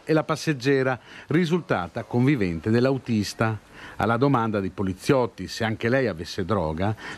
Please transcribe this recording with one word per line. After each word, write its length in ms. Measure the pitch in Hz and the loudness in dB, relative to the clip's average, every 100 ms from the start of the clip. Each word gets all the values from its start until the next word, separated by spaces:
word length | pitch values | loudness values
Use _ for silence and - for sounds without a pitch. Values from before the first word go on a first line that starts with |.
| - | 0
e 80 | |
la 100 | 160 | 0
passeggera, 760 | 151 160 - 139 127 135 131 123 - - - | 0 -4 -2 -2 2 2 2 -2 -8 -18 -2
risultata 760 | 151 175 175 - 113 85 117 | 0 2 0 0 -2 -2 -8
convivente 720 | - 120 127 143 92 82 110 | -4 2 2 2 0 -2 0
dell'autista. 880 | 113 131 135 - 110 98 - 113 107 - - - - | 2 2 0 0 0 0 0 -2 -2 -10 -20 -14 -2
Alla 200 | 101 117 | 0 2
domanda 420 | 143 127 113 107 | 4 2 2 0
dei 120 | 95 | -2
poliziotti 760 | 92 95 92 - 135 120 - 90 | -4 -4 -4 2 2 2 -4 -10
se 160 | - | -4
anche 240 | 110 110 117 | -2 -2 0
lei 200 | 131 123 | 2 0
avesse 380 | 82 87 - 90 | -2 -8 -6 -2
droga, 500 | 104 78 80 98 110 - | 0 0 0 -2 -2 -8